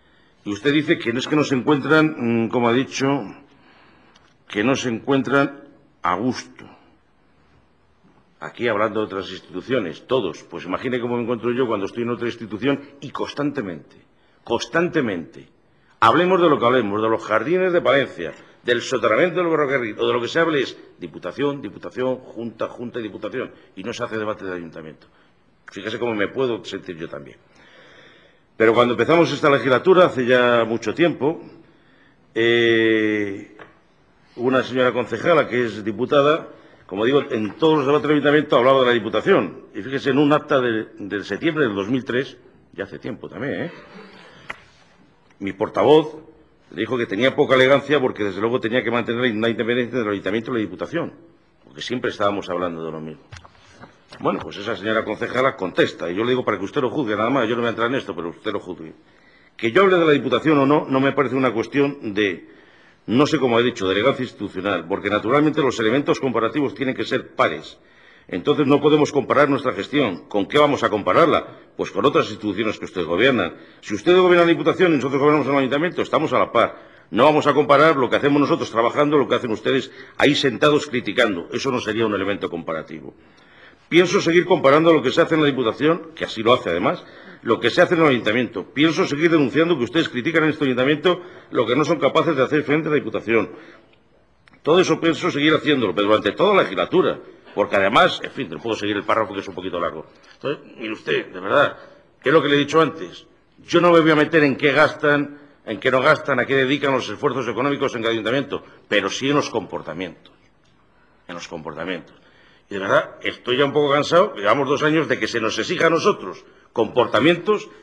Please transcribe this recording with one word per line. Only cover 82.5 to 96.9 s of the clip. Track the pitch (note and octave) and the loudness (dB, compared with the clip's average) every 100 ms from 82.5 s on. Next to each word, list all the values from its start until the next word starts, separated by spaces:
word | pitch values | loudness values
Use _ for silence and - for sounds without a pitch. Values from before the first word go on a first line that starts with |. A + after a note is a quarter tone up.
comparativo. | E2+ E2 D#2+ D2+ D#2+ C2+ - _ _ _ - - _ - | -8 -8 -8 -10 -14 -16 -20 _ _ _ -20 -20 _ 0
Pienso | D#3 F3+ F#3 | 2 4 2
seguir | D3+ E3+ E3 | 2 2 4
comparando | F3 C3+ D3 E3 | 4 6 6 6
lo | D#3+ | 4
que | B2+ | 2
se | - | 0
hace | E3 E3 | 2 2
en | |
la | D3 | 2
Diputación, | C3 A2+ G#2 C#3+ E3+ - | 2 -2 0 0 0 -4
que | - | -10
así | F2 - | -8 -2
lo | A2 | 2
hace | B2+ G2 | 2 2
además, | E2+ A2+ F3 - - - - | -2 -2 -4 -10 -20 -20 -10
lo | - A2 | -2 0
que | A#2 | 2
se | E3 | 2
hace | F3 | 2
en | E3+ | 4
el | D#3+ | 4
Ayuntamiento. | B2+ G2+ A2+ A#2 G2 | 4 0 0 -2 -6
Pienso | F2 - D#3+ D#3 E3+ | -8 0 2 2 -2
seguir | C#3+ E3 | 0 2
denunciando | D#3+ C3+ B2+ E3+ E3 | 2 2 2 0 0
que | |
ustedes | A#2+ D#3+ D#3 | -2 -2 -2
critican | B2 A#2+ E3 | -4 -2 0
en | D#3 | 0
este | - | 0
Ayuntamiento | C#3+ B2 C3 D3+ F3+ F3 - - - | -2 0 0 2 0 -2 -6 -20 -8
lo | A#2+ A2+ | -2 0
que | B2 | 0
no | |
son | D3 D#3+ | 0 0
capaces | C3+ D#3+ D3+ C#3+ | 0 2 0 0
de | |
hacer | A#2+ D3+ | 0 0
frente | C3+ D3 D#3+ | 0 -2 0
a | |
la | D3 | -2
Diputación. | A2 G2+ G2+ A2+ G2 - - - _ _ _ _ _ _ _ _ | -2 -8 0 0 0 -8 -20 -20 _ _ _ _ _ _ _ _
Todo | - F3 | 2 4
eso | F#3 D#3+ | 4 2
pienso | E3 D3+ E3 | 0 0 -2
seguir | C#3+ D3 | 0 2
haciéndolo, | D#3 C3+ C#3+ G#2+ | 2 2 0 0
pero | F2 G2+ | 0 2
durante | G#2+ G2+ | 2 2
toda | G2 F3+ | 2 2
la | G3 | 4
legislatura, | C#3 F#2 F2 | 2 0 0